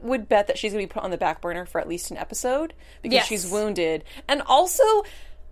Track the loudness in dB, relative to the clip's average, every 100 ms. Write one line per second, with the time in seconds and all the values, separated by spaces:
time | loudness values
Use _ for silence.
0 | -2 -4 4 4 4 -2 -2 -2 -4 -6
1 | -6 -2 -2 -2 -6 -6 -4 -4 -4 -6
2 | -8 -8 -8 -4 0 0 -2 -8 -20 -10
3 | 2 2 2 -2 -2 -2 0 0 0 0
4 | -6 -12 -2 -2 4 4 6 4 6 4
5 | 2 -10 -16 -16 -16